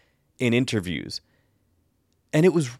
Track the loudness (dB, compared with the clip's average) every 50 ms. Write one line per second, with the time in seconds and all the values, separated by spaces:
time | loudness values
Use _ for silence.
0 | _ _ _ _ _ _ _ -2 0 2 2 2 0 0 -2 -4 -4 -4 -6 -6
1 | -8 -10 -14 -14 -16 _ _ _ _ _ _ _ _ _ _ _ _ _ _ _
2 | _ _ _ _ _ _ 0 4 4 4 4 2 -2 -2 -8